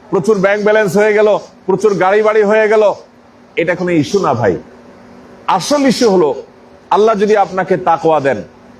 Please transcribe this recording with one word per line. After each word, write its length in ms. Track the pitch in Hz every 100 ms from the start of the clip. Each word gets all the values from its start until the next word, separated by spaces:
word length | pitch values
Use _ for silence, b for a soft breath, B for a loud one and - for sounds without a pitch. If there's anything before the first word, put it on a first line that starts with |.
| -
প্রচুর 280 | 190 196 208
ব্যাংক 260 | 196 208
ব্যালেন্স 320 | 208 214 208 185
হয়ে 180 | 214
গেল, 240 | 208 214 185 - - -
প্রচুর 280 | 190 208
গাড়ি 280 | 190 185 208
বাড়ি 200 | 214 220
হয়ে 260 | 202 220 214
গেল, 240 | 220 208 - - _ _ _ - -
এটা 180 | 165
কোনো 160 | 175 180
ইস্যু 280 | 170 139 202
না 160 | 170
ভাই। 220 | 120 107 80 - - - - - - - - -
আসল 400 | 190 - 294 277
ইস্যু 240 | 202 233
হলো 240 | 185 147 - - - - - -
আল্লাহ 240 | 180 214
যদি 220 | 214 202 214
আপনাকে 400 | 180 185 180 185
তাকওয়া 440 | 175 160 160 156
দেন, 220 | 135 117 - - - -